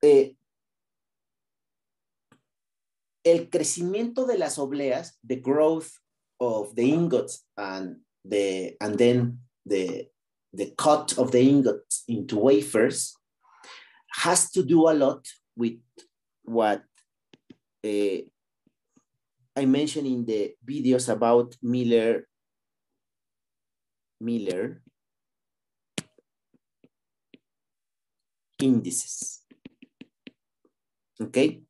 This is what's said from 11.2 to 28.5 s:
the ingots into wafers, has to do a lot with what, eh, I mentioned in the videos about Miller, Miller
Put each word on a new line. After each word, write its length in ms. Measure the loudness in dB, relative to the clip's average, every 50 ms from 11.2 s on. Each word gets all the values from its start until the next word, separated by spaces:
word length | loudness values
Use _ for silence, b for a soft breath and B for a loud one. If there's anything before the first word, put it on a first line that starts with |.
| -2 2
the 100 | 4 4
ingots 640 | 6 6 6 6 4 2 0 -2 -6 _ -10 -10 -6
into 300 | -8 -8 -8 -6 -4 -2
wafers, 800 | 2 4 4 4 4 2 0 0 0 0 2 0 -4 -8 -10 -12 _ _ _ _ _ B B B B B B B B B B B B B B
has 420 | -8 -4 0 2 2 2 0 0
to 120 | 0 -2 2
do 280 | 4 4 6 6 6
a 20 | 6
lot 340 | 4 2 2 0 -2 _ -20 -20 _ _ _ _
with 240 | -4 -4 -4 -4 -6 _ _ _ -20 -20 _ _ _ _ _ _ _ _
what, 420 | -4 -2 0 0 0 0 -2 -6 _ _ _ _ _ _ _ _ _ -20 _ _ _ -20 _ _ _ _ _ -8
eh, 420 | -6 -2 -2 -2 -2 -2 -4 -8 -12 _ _ _ _ _ _ _ _ _ _ _ _ _ _ _ _ _ _ _ _ _ _ _ _ _
I 100 | -2 2
mentioned 400 | 2 2 2 0 -2 -4 -6 -4
in 200 | -4 -4 -4 -4
the 300 | -4 -2 -2 -2 -4 -6 _ _
videos 420 | -10 -8 -2 0 2 2 2 2 -2
about 480 | -2 0 2 4 4 4 2 0 -8 _ -6
Miller, 680 | -4 -2 -2 0 2 2 2 2 2 0 -2 -4 _ _ _ _ _ _ _ _ _ _ _ _ _ _ _ _ _ _ _ _ _ _ _ _ _ _ _ _ _ _ _ _ _ _ _ _ _ _ _
Miller 640 | -6 -4 -4 -4 -4 -4 -4 -4 -6 -8 -8 -14 _ _ _ _ _ _ _ _ _ _ _ _ _ _ _ _ _ _ _ _ _ _ _ -14 -14 _ _ _ _ _ _ _ _ _ _ _ _ _ _ _ _ _ _ _ _ _ _ _ _ _ -20 _ _ _ _ _ _ _ _ _ _ _ _ _ _ _ _ _ _ _ _ _ _ _